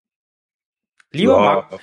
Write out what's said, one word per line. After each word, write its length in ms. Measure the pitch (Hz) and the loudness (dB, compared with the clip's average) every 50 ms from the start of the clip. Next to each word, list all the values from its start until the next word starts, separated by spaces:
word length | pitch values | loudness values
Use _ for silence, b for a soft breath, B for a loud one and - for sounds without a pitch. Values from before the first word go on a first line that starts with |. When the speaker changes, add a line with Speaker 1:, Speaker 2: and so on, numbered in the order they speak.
| _ _ _ _ _ _ _ _ _ _ _ _ _ _ _ _ _ _ _ _ _ _ - | _ _ _ _ _ _ _ _ _ _ _ _ _ _ _ _ _ _ _ _ _ _ -6
Speaker 1:
Lieber 200 | 143 214 254 - | -2 0 2 2
Speaker 2:
Ja, 60 | 196 | 2
Speaker 1:
Mar-, 300 | 196 - - - - - 190 - | 2 2 0 -2 -6 -10 -18 -20